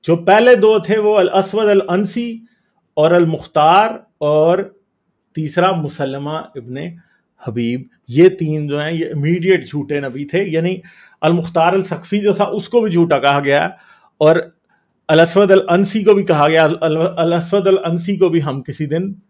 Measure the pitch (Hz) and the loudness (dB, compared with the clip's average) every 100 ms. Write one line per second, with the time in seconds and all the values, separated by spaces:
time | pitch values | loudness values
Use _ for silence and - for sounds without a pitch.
0 | - 170 170 208 240 240 214 214 170 214 | -2 0 4 4 6 6 4 2 0 -2
1 | 208 214 180 190 196 208 214 196 190 180 | 2 2 2 0 -2 -2 2 2 2 -2
2 | 202 240 240 226 - _ _ _ _ - | -2 -6 -8 -10 -18 _ _ _ _ 0
3 | 156 175 165 151 - 156 156 185 220 220 | 2 2 2 -2 -4 0 4 4 2 -4
4 | _ _ 147 151 160 185 196 _ _ _ | _ _ -2 2 2 0 -4 _ _ _
5 | _ _ _ - 151 - 180 175 151 - | _ _ _ -10 -6 0 0 0 -6 -6
6 | 139 139 143 156 - 139 120 131 170 170 | -6 -6 -8 -10 -12 -18 -14 -12 -12 -16
7 | _ _ _ _ - 113 117 123 127 _ | _ _ _ _ -10 -6 -4 -6 -10 _
8 | - 127 180 185 160 151 147 147 151 165 | -6 4 4 4 -6 -4 -6 -6 -6 -6
9 | 165 151 147 175 170 180 117 147 143 147 | -6 -4 -2 -2 0 -2 -2 -10 -6 -6
10 | 139 127 143 175 202 160 170 185 - _ | -6 -10 -6 -4 -2 -2 -4 -6 -12 _
11 | _ _ 156 175 170 170 165 190 190 160 | _ _ 0 0 -2 0 2 0 -4 -10
12 | - 202 202 202 202 208 - 240 214 170 | -6 -2 -2 0 -2 -4 -2 -2 0 0
13 | 170 143 139 143 139 143 170 - _ _ | 2 2 2 0 0 0 -2 -8 _ _
14 | _ _ 156 165 - _ _ _ _ _ | _ _ 2 2 -2 _ _ _ _ _
15 | - 160 170 196 202 190 - 175 196 220 | 0 2 4 4 4 4 4 0 0 0
16 | 202 202 180 156 147 160 156 160 160 156 | 2 2 2 2 2 4 2 0 -2 -2
17 | 175 170 170 170 170 202 196 190 170 170 | -2 -2 -2 -2 -2 -2 2 0 0 -4
18 | 170 190 180 165 147 135 127 - 147 160 | -4 0 2 0 -2 -8 -10 -10 -6 -6
19 | 196 196 | -6 -12